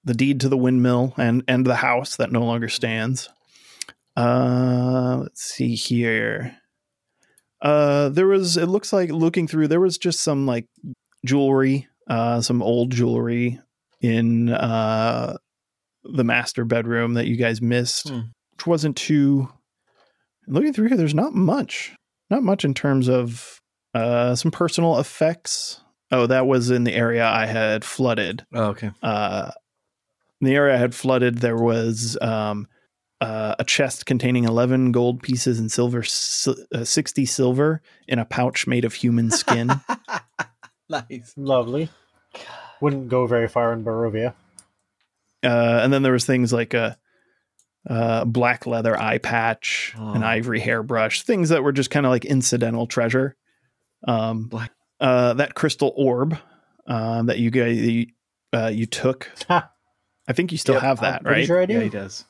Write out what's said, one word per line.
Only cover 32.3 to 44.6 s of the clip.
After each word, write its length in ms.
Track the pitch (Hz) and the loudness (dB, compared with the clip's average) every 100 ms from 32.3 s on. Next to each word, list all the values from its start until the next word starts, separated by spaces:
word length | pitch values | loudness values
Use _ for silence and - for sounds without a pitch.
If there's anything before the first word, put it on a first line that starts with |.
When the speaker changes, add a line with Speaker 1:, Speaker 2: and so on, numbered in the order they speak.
| 110 107 104 107 _ _ _ _ _ | -2 -4 -6 -10 _ _ _ _ _
Speaker 1:
uh, 360 | 117 110 107 - | -6 -4 -4 -4
a 60 | |
chest 420 | 117 - 135 - - | -2 0 0 -2 -2
containing 380 | 127 127 123 | 0 2 2
eleven 480 | 117 113 123 131 127 | 2 2 2 2 2
gold 320 | 120 123 123 | 2 2 0
pieces 360 | - 123 - 113 | -4 -2 0 0
and 120 | 113 | -2
silver, 320 | - 120 123 | 0 0 0
si-, 500 | 110 - - - - - - | -4 -4 -4 -2 -2 -4 -6
uh, 120 | - | -8
sixty 420 | 117 - 156 - 131 | -2 -2 -2 -2 -2
silver 560 | - 123 127 151 160 _ _ - | 0 0 2 0 0 _ _ -4
in 120 | 123 | -4
a 60 | 113 | -2
pouch 420 | - 123 - - | -2 -2 -2 -2
made 180 | 123 120 | 0 -2
of 80 | |
human 380 | - 120 117 113 | 0 0 2 2
skin. 500 | - - 117 120 139 - | 0 0 0 0 -2 -2
Speaker 2:
<laughs> 60 | - - 208 _ - 156 _ - _ _ | -10 -8 -10 _ -12 -12 _ -20 _ _
Nice. 440 | 147 120 127 120 - | -10 -8 -16 -16 -10
Speaker 3:
Lovely. 540 | 139 131 117 139 160 _ _ _ _ - - - - - | 0 0 2 -4 -4 _ _ _ _ -20 -18 -18 -20 -2
Wouldn't 300 | 143 139 127 | -2 -2 -2
go 180 | 127 123 | 0 2
very 220 | 120 117 | 2 0
far 240 | 120 117 | 0 0
in 100 | 117 | -2
Barovia. 500 | 113 110 117 107 120 - _ - | -4 -2 -2 -2 -4 -6 _ -20